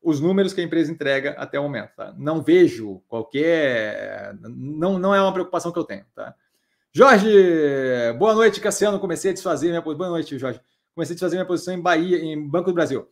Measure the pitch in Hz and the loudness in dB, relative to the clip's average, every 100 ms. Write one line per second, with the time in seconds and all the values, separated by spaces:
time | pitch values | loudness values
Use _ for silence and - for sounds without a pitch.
0 | 170 147 160 190 190 - 170 165 151 160 | -2 0 0 2 0 -2 -4 -2 -2 -2
1 | 143 135 139 147 135 139 143 127 104 - | -2 -2 -2 -8 -8 -6 -6 -6 -10 -14
2 | 101 101 139 160 131 175 165 117 107 95 | -16 -8 -4 -2 4 6 6 2 -12 -12
3 | _ 113 113 135 160 165 143 120 107 101 | _ -10 -6 -2 0 2 0 0 -4 -8
4 | 104 101 101 101 113 127 131 156 175 190 | -10 -12 -14 -16 -16 -14 -12 -4 -2 0
5 | 190 196 196 190 175 170 170 170 - 98 | 2 2 2 0 -4 -4 -4 -6 -6 -10
6 | - - - - _ _ _ _ _ 143 | -16 -16 -16 -16 _ _ _ _ _ 6
7 | 262 220 214 208 185 165 147 139 131 123 | 8 8 8 8 8 4 2 0 0 0
8 | 117 120 214 214 220 202 214 - 214 202 | 0 2 2 6 4 4 -4 0 0 0
9 | 196 160 196 175 190 151 165 170 160 147 | -4 -4 -4 -4 -4 -2 -2 -2 -4 -6
10 | 185 170 151 139 127 113 _ _ _ - | -4 -4 -6 -6 -6 -8 _ _ _ -8
11 | 151 170 180 175 180 175 - 180 175 165 | -8 -4 -4 -4 -2 -4 -4 -4 0 0
12 | 180 175 160 151 147 160 185 170 147 127 | 0 -2 -2 -8 -4 -2 -2 -2 -2 -4
13 | - | -8